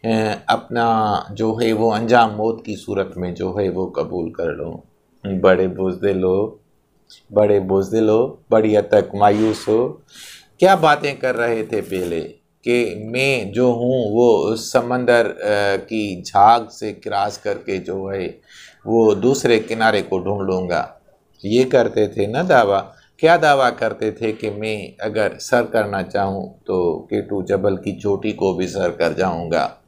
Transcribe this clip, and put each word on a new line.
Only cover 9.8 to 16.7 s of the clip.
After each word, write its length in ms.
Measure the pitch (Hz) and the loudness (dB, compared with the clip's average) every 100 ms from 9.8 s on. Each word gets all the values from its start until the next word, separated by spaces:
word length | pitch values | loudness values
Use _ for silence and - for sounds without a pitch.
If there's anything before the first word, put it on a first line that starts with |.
| 131 - _ - - - _ _ | 0 -6 _ -20 -20 -20 _ _
क्या 160 | 180 190 | 4 6
बातें 380 | 156 147 147 139 | 4 2 -2 -4
कर 160 | 131 | -4
रहे 280 | 117 117 113 | 0 0 -2
थे 160 | 107 107 | -2 -4
पहले 380 | 87 92 87 85 76 - _ _ | -4 -6 -4 -4 -6 -14 _ _
कि 300 | 117 120 113 92 110 | 0 0 0 -6 -8
मैं 460 | 123 135 131 101 | -2 0 -2 -4
जो 180 | 110 123 | 0 0
हूँ 260 | 117 123 131 107 | 2 0 -2 0
वो 160 | 110 123 104 | 4 6 4
उस 260 | 82 113 - | 2 -2 -2
समंदर, 540 | 127 120 127 123 120 110 | -2 0 -2 2 4 2
अ, 500 | - 101 104 101 98 | -2 -2 0 0 -2
की 420 | 95 110 104 90 | -4 -6 -6 -8
झाग 460 | 95 98 104 120 107 | -2 6 6 6 0